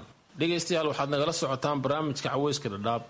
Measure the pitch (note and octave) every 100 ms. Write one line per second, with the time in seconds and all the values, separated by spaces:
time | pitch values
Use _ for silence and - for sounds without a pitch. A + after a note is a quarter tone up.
0 | - - _ - E3 E3+ E3+ E3+ D#3 C#3
1 | C#3+ C#3+ D3+ E3 C#3+ C3 D3 C#3+ C3 D3
2 | D#3 C3 B2+ C3+ C#3+ B2+ A#2+ G2 G#2+ A#2
3 | -